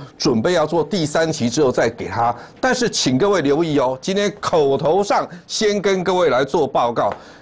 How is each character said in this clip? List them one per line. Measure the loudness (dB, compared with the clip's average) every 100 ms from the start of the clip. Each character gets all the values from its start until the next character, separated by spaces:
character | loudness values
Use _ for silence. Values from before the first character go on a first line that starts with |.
| -6 -4
准 | 0 0
备 | 0
要 | 0 0
做 | 0
第 | -2 -2 -2
三 | 0 -2
期 | 0 -2
之 | 2
后 | 2
再 | 2 0
给 | -2 -8
他。 | -2 -2 -2 -10 -4
但 | -2
是 | 0 0
请 | 0 0 2
各 | 2
位 | 2
留 | 2 0
意 | 2 0
哦， | 0 -4
今 | -4
天 | -2 -2 -4
口 | -2 2 2 2
头 | 2 0
上 | 2 0 -2 -12 -10
先 | -2 0 0
跟 | 0 0
各 | 0 2
位 | 2
来 | 2
做 | 0 0 0
报 | 0 0
告， | 0 -2 -4 -14 -20